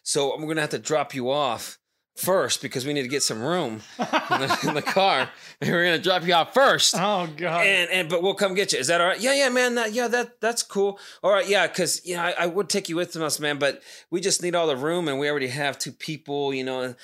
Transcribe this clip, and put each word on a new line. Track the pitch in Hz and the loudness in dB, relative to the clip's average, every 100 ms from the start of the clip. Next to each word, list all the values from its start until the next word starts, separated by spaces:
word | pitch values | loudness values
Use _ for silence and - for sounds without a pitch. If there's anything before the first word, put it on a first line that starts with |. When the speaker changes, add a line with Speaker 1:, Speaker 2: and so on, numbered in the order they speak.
Speaker 1:
So | - 147 139 | -4 0 0
I'm | 131 156 | -2 -4
gonna | 160 | -4
have | 151 | -2
to | 127 | -4
drop | 117 151 139 | -2 -2 -2
you | 135 123 | -4 -2
off | 147 135 110 - - _ _ _ - | 0 0 -2 -8 -16 _ _ _ -6
first | 170 185 123 - | 0 2 2 -2
because | 127 135 135 | -4 -6 -4
we | |
need | 147 | -4
to | 123 | -2
get | 139 | -2
some | - 110 | -2 -2
room | 135 180 131 110 - - | -2 -2 -2 -6 -10 -8
in | - - - - | -2 -2 0 -2
the, | - - - | 0 0 -2
in | |
the | 147 | -2
car. | - 190 190 139 127 - - - | 0 2 4 2 0 -8 -20 -6
And | 143 | 0
we're | 170 | 2
gonna | 175 156 | 2 2
drop | 170 180 170 | 2 0 4
you | |
off | 170 151 | 2 4
first. | 254 269 160 - 180 | 6 6 6 4 2
Speaker 2:
Oh, | 202 196 170 151 | 0 0 -2 -4
God. | 175 170 196 | -2 2 4
Speaker 1:
And, | 190 170 | 4 2
and, | 185 156 | 0 0
but | 175 | 0
we'll | 190 | 0
come | 190 202 | 2 0
get | 185 190 | 2 0
you. | 131 | 0
Is | 131 | 2
that | 170 | 4
all | 175 | 2
right? | 180 | 2
Yeah, | 247 | 2
yeah, | 277 269 | 2 2
man. | 247 247 | 2 2
That, | 240 220 | 0 -2
yeah, | 226 240 | -2 0
that, | 247 240 _ | -2 -2 _
that's | 220 233 | -2 -2
cool. | - 202 202 196 - - | -4 0 0 -2 -14 -2
All | 180 | 2
right, | 196 185 | 2 4
yeah, | 202 165 | 2 2
'cause, | - 160 - 170 | 0 -2 -2 -4
you | 175 | -4
know, | |
I, | 175 - | -2 -2
I | 170 | -2
would | 180 185 | -2 -2
take | 202 - | -2 -2
you | 170 | -4
with | 175 160 | -4 -4
us, | 151 135 | -4 -2
man, | 147 139 | -2 0
but | 143 127 - - - | 0 -2 -10 -20 -6
we | 175 | -4
just | 185 - | 0 0
need | 175 | 0
all | 170 160 | 0 2
the | 127 | 0
room, | 151 175 160 | 0 0 0
and | 135 | 0
we | 147 | 0
already | 147 127 | -2 -2
have | 135 143 131 | -2 -4 -4
two | 147 | -8
people, | - - 151 - 143 139 | -10 -10 -10 -6 -4 -2
you | 135 | -2
know. | 131 131 127 123 | -4 -4 -6 -8